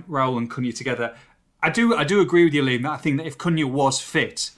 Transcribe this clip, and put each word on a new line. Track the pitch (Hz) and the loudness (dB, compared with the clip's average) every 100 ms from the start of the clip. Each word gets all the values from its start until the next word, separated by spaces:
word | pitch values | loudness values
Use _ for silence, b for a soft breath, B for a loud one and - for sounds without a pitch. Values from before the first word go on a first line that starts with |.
| 170 | -4
Raul | 143 131 123 | -2 0 -2
and | 117 | -4
Cunha | 127 123 | -4 -6
together." | 113 127 120 117 B B B _ _ | -6 -6 -4 -6 B B B _ _
I | 160 | -2
do, | 226 233 | 2 2
I | 220 | 2
do | 147 202 | 2 2
agree | 175 175 | 4 4
with | 170 | 4
you, | 147 | 4
Liam, | 131 123 | 0 0
that | 135 | -2
I | 139 | -4
think | 160 139 | -2 -2
that | 160 | -4
if | - | -6
Cunha | 175 160 139 | -2 0 0
was | 139 135 135 | 0 0 0
fit | - 160 113 - - | -2 -2 -2 -6 -10